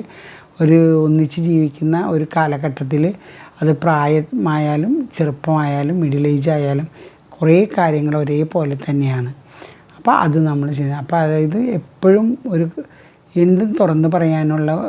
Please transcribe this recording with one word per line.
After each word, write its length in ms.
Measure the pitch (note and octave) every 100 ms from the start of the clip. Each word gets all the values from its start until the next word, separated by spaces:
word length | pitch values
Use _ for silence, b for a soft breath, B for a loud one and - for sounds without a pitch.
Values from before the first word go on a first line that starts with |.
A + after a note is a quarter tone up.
| - B B B B -
ഒരു 180 | D#3+ E3 E3 D#3+
ഒന്നിച്ച് 360 | D#3 D#3 D3+ E3+ E3+
ജീവിക്കുന്ന 480 | D#3+ D3+ C#3 D#3 E3+ G3+
ഒരു 120 | D#3+ D#3 E3+
കാലഘട്ടത്തിൽ 800 | D#3 C#3+ D3+ C3 C3+ D3 E3 G3+ B B B -
അത് 100 | D#3 D3
പ്രായമായാലും 1300 | E3+ D3+ D3 D#3 D3+ B3+ E3 D3+ D3+ D3+ F#3+ D#4 A#3+ -
ചെറുപ്പമായാലും 840 | D3+ C3+ - D#3 D3 C#3+ C#3+ F3+
മിഡിൽ 280 | D3+ C#3+ D3
ഏജ് 160 | C#3+ D3+ D3+
ആയാലും 320 | C#3 C#3 E3 B B B -
കുറേ 240 | - D#3+ F3 G#3 -
കാര്യങ്ങൾ 380 | E3 D3+ D3 D3+
ഒരേപോലെ 560 | C#3+ D3 D#3+ F3+ D3 C#3 -
തന്നെയാണ്. 440 | C#3+ C3+ B2+ B2 C#3 B B B B B B
അപ്പോൾ 180 | A#3 -
അത് 140 | E3 D3+ D#3
നമ്മൾ 220 | C#3+ C#3+
ചെയ്യുന്നത്. 300 | C#3+ C#3 C#3+
അപ്പോൾ 120 | C3+ E3+
അതായത് 420 | D#3 D#3 D#3 G3+ B3 F#3+
എപ്പോഴും 600 | - - F#3+ G#3 A3+ B3 B3
ഒരു 160 | E3 E3 D4+ - b b b _ F3
എന്തും 280 | F3+ F#3 G#3+ G#3+
തുറന്ന് 280 | F#3 D#3 D#3+ F3+
പറയാനുള്ള 560 | D#3+ D#3 D#3 D#3 D3+ E3